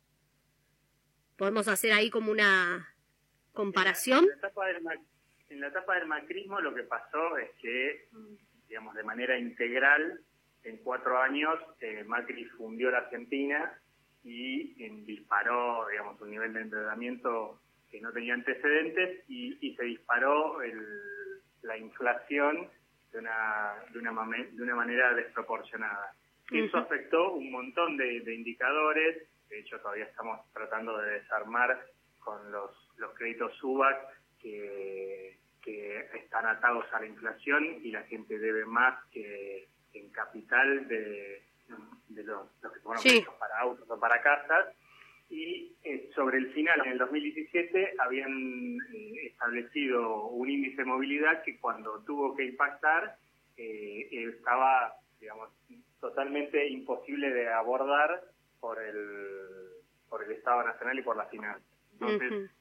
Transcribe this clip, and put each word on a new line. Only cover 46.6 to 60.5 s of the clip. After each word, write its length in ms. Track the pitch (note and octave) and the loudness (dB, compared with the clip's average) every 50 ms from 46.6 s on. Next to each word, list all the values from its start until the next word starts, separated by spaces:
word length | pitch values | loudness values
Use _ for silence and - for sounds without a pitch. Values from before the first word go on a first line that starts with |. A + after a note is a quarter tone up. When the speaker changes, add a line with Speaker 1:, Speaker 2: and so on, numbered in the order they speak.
| D#3 E3+ E3 D3+ C3 | 4 4 4 4 4
Speaker 2:
en 60 | B2+ | 2
el 60 | B2 | 2
dos 120 | B2 B2+ B2 | 0 0 0
mil 140 | D3 D3+ D3 | 0 -2 -2
diecisiete, 720 | D3+ D3+ D#3 D3+ - - E3+ E3+ E3+ F3 F#3 G3 F#3+ - - | -2 -6 -6 -8 -2 0 0 0 2 2 2 2 2 0 0
habían, 800 | B2+ B2 B2+ C3+ - C3+ C3+ C3 C3 B2+ B2+ - - - A#2+ - - B3 A3+ | 0 0 0 -2 -2 -2 -4 -4 -4 -4 -4 -6 -6 -6 -6 -6 -8 -10 -12
eh, 340 | G#3+ G#3+ G#3+ A3 - - | -14 -12 -12 -12 -12 -12
establecido 1000 | - _ - B2 A#2+ A#2+ A#2+ A#2+ - - D3+ C#3+ C3 B2 A#2+ A#2 A2 A2 G#2+ G#2+ | -12 _ -4 -4 -2 -2 -4 -6 -4 -4 -2 0 2 2 2 2 0 -2 -2 -4
un 240 | A#2 B2 A#2+ B2+ C3+ | -4 -4 -4 -2 0
índice 320 | C#3+ C#3 C3+ C3 C3 C#3 | 0 0 -2 -2 -2 -4
de 20 | C3 | -2
movilidad 580 | C3 B2+ C3 C3+ C#3 C#3+ D3 D3+ D#3+ E3 D#3+ - | 0 0 0 0 0 0 2 4 4 4 2 0
que 140 | D3+ A#2+ | -8 -8
cuando 420 | - - A#2 A2 A2 G#2+ A2 G#2+ G#2+ | -4 -4 -4 -4 -4 -6 -10 -10 -8
tuvo 360 | - - D3 C#3+ C#3 C3+ C#3 | -6 -6 -2 0 0 0 0
que 80 | C#3 C3 | 0 -2
impactar, 720 | B2 B2 - C#3+ C#3+ C#3+ - - D3+ D#3 E3+ G3+ G#3 - _ _ _ _ _ _ _ _ | -2 0 0 0 0 0 2 4 4 6 4 2 -2 -8 _ _ _ _ _ _ _ _
eh, 540 | - A#2 A2 G#2+ G#2+ G#2 G#2 G#2 G#2+ G#2+ - | -12 -10 -8 -8 -8 -8 -10 -8 -10 -10 -8
estaba, 840 | A#2+ A#2+ A#2 A#2 A2+ - - C3 B2 C3 C3 B2+ C3 B2+ A#2+ A#2 - - _ _ _ _ | -8 -6 -6 -8 -8 -6 0 2 4 6 6 6 6 6 4 2 -4 -12 _ _ _ _
digamos, 280 | A2 G#2+ G#2+ A2 A2 - _ _ _ _ - - - _ _ - | -16 -16 -14 -14 -14 -16 _ _ _ _ -20 -20 -20 _ _ -8
totalmente 640 | - A#2 - C3+ C3+ C3+ C#3+ D3 C#3+ - - D3 C#3+ | -8 -6 -2 -2 -2 0 0 -2 -2 2 2 2 2
imposible 640 | C#3+ C3 C3 - - B2 - - - C#3 C#3+ C#3+ C#3 | 2 -2 -4 -4 -4 -4 -4 -4 -6 -4 -2 0 2
de 160 | B2+ B2 A#2 | 2 2 2
abordar 800 | A#2 A2+ A2+ A2+ A#2+ B2+ B2+ C3+ C#3 C#3+ D3 D3+ D#3 F3 F3+ - - _ _ _ _ _ - | 2 2 2 2 2 2 2 4 4 6 6 6 4 2 -2 -6 -14 _ _ _ _ _ -10
por 240 | - A#2 A2 A2 A2 | -8 -6 -6 -6 -6
el, 140 | G#2+ G#2+ G#2 G#2 G#2 G2+ G2+ G2+ G2 G2 G2 F#2+ F#2 F#2+ F#2+ F#2 F#2 F#2 - - _ _ _ _ - | -6 -6 -6 -8 -8 -8 -10 -10 -10 -10 -12 -12 -14 -16 -18 -18 -18 -20 -20 -20 _ _ _ _ -10
por 120 | A2+ G#2+ | -8 -8
el 120 | G#2+ G#2 A2 | -6 -6 -6
Estado 300 | - - B2+ | -4 2 2